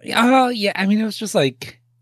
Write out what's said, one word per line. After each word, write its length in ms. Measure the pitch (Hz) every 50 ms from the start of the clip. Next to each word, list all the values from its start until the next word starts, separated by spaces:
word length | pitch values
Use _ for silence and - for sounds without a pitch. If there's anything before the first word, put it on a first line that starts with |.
| - - -
Oh, 340 | 214 233 247 262 262 254 247
yeah. 240 | 247 220 202 202 -
I 100 | 180 190
mean, 140 | 196 208 214
it 60 | 220
was 120 | 220 202 -
just 160 | 220 202 -
like, 460 | 202 147 135 127 - - - - _ _ _ _ _